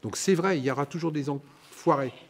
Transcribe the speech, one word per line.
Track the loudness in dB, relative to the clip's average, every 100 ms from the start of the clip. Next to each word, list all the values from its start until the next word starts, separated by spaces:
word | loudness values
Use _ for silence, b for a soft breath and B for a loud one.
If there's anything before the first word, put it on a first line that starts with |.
Donc | -6 -4
c'est | 2 4
vrai, | 4 2
il |
y | 0
aura | -2 -2
toujours | -2 -4
des | -2 -4
enfoirés. | -4 -6 -20 -20 -4 2 2 2 -6 -20